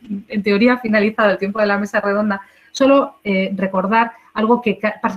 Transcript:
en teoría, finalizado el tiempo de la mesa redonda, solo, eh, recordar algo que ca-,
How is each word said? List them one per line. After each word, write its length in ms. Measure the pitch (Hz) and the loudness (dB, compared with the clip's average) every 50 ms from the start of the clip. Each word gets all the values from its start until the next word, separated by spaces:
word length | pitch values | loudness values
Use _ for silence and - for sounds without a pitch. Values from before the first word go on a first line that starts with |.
| - - 202 196 - - | -12 -10 -10 -10 -10 -8
en 140 | - 214 | -6 -4
teoría, 340 | 190 208 202 202 233 247 254 | 0 0 2 4 4 4 2
finalizado 540 | 247 247 220 214 214 202 220 220 - 220 202 | 2 0 0 0 2 2 0 0 2 2 2
el 80 | 185 - | 2 0
tiempo 200 | 196 196 202 220 | -2 -4 -2 -2
de 80 | 214 | 0
la 120 | 202 202 202 | 0 0 -2
mesa 240 | 208 202 - 214 | -2 -2 -2 -2
redonda, 400 | - 202 196 208 214 214 196 190 - _ _ _ _ _ | -2 0 -2 0 0 -2 -2 -4 -8 _ _ _ _ _
solo, 440 | - - 269 269 277 277 - - - _ - | -2 2 4 4 4 4 2 0 -6 _ -4
eh, 260 | 208 190 190 190 190 196 | -2 0 0 0 -2 -2
recordar 580 | 190 190 185 190 185 185 196 220 226 233 233 - - _ _ - | -4 -4 -2 -2 -2 0 0 2 0 0 0 -4 -16 _ _ -6
algo 260 | 214 214 220 240 - | -2 2 2 2 2
que 180 | - 214 196 - | 2 -2 -2 -2
ca-, 220 | - 214 - - - 214 190 | -4 -6 -6 -4 -6 -6 -6